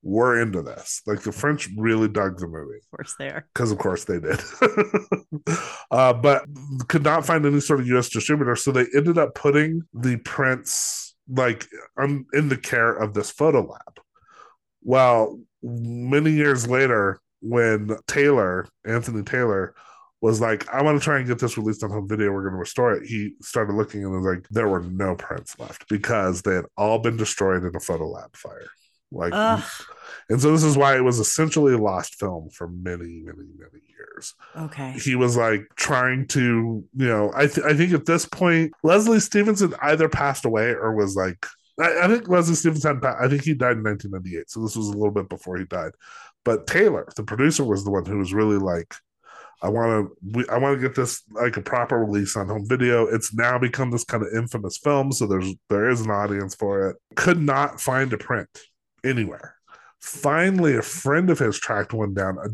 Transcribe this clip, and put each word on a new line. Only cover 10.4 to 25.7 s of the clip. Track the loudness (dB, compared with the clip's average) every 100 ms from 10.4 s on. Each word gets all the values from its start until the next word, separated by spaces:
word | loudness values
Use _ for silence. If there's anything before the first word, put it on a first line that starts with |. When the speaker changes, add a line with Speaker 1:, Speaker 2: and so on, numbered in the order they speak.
| 0 0 -4 -6 -6 -8 -12 _ -6
Speaker 1:
like, | -2 0 -2 -10 -18 -14 -4
um, | -2 -4 -2
in | 0 0
the | -2
care | -2 2 2
of | 2 -2
this | -4 -6
photo | 0 2 4
lab. | 0 -6 -20 -20 _ _ _ -20 -20 _ _ _
Well, | 2 6 6 6 2 -2 -18 _
many | -10 -8 -6 -6 0 2 4
years | 4 4 2 2
later, | 2 4 4 2 -2 _ _
when | 0 2 4 2 0 -6 -2
Taylor, | 2 4 4 2 -2 -6 _
Anthony | -4 -4 -2 -6
Taylor, | -4 -2 0 0 -4 -10 -20 -20 _ _
was | 0 2
like, | 2 0 -2
"I | 0
wanna | 2 2
try | 2 0
and | 0
get | -2
this | -2 -2
released | -4 -4
on | -6
home | -6 -4
video, | -2 0
we're | -2
gonna | -4 -6
restore | -6 0 0
it," | 0 -4
he | -8 -8 -10
started | -8 -4 -2
looking | -2 -4 -6
and | -6
was | -2
like, | -2 -4 -4
"There | -2 0
were | 0
no | -4 -4 -4
prints | -4 -8 -12 -14 -16
left | -16